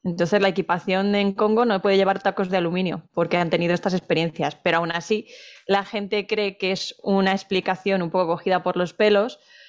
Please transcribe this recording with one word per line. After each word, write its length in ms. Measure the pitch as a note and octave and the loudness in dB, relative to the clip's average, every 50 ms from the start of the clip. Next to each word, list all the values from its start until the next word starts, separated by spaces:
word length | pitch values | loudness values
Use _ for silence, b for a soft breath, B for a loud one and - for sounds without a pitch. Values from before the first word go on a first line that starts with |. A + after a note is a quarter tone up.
Entonces, 380 | - F#3 E3+ F3 F3 D#3+ G#3 G3+ | -4 -6 -2 -2 0 2 2 4
la 80 | G3 G3 | 4 2
equipación 640 | F3+ G3 F3+ - F3+ F3 - G3 F#3 F#3+ G3 G#3 G3+ | 2 0 -2 -2 -2 -2 0 -2 0 0 2 0 0
en 200 | G3+ G3+ G3+ G3 | 2 0 0 0
Congo 320 | G3+ G#3+ G#3+ A3 A3+ B3 | 0 0 2 2 2 2
no 160 | A#3+ G3+ F#3 | 2 0 2
puede 160 | F#3+ G3+ G3 G3 | 2 2 4 4
llevar 220 | F#3+ F#3 F#3+ F#3+ | 4 2 0 0
tacos 260 | - G3+ F#3+ - G3 F#3 | -2 -2 -2 -2 -4 -2
de 80 | F#3+ | 0
aluminio 500 | F#3 E3+ E3+ E3+ F3+ F#3+ F3 - E3 - _ | 0 0 0 -2 -2 -2 -2 -4 -6 -12 _
porque 240 | _ F3 E3+ D#3+ - | _ -2 0 0 2
han 140 | F3 F3 E3 | 0 0 0
tenido 240 | E3+ E3 F3 E3+ F3 | 0 0 2 0 0
estas 180 | F3 - G3 | 0 0 -2
experiencias, 640 | F#3 F3+ - - E3+ D#3 E3 E3+ D#3 - D#3 C#3+ - | -2 -2 -2 0 0 0 0 -2 -4 -4 -4 -4 -4
pero 220 | _ _ F3+ E3 E3+ | _ _ 0 0 0
aún 120 | E3+ E3 | 0 -2
así 360 | E3 E3+ E3 - A3 G#3+ - B B B B B B B B | -6 -6 -2 -2 -4 -4 -4 B B B B B B B B
la 180 | - G3 G3 G3 | -2 -2 -2 -2
gente 420 | - - G#3 G3+ F#3+ G#3+ G#3 G3+ | -4 -8 -8 -6 -4 -4 -4 -2
cree 300 | - A3 G#3+ G#3 G3 F#3+ | -4 -4 -2 -2 -4 -4
que 160 | _ G3 F#3 | _ -4 -4
es 240 | F#3+ F3+ - - - _ | -2 -4 -6 -10 -12 _
una 300 | - - G3 G3 F#3+ F#3+ | -2 0 2 2 4 2
explicación 680 | G3 G3 - _ G3 F#3 F3+ - F3+ - - G3+ G3 F#3+ | 0 -2 -2 _ -2 -2 0 -2 -4 -2 -2 -2 0 0
un 100 | F3 E3 | -2 -2
poco 160 | D#3+ F#3 F#3 D#3+ | 0 0 0 0
cogida 300 | F3 E3 - F#3+ F#3 F3+ | -2 -2 0 0 0 0
por 140 | F3+ F#3 F3+ F3+ | 0 -2 0 0
los 160 | F3+ E3+ - | -2 -2 0
pelos 440 | - G#3+ G#3+ G#3 G3+ G#3 B3+ - B B B B B B | 2 2 4 4 4 2 0 -6 B B B B B B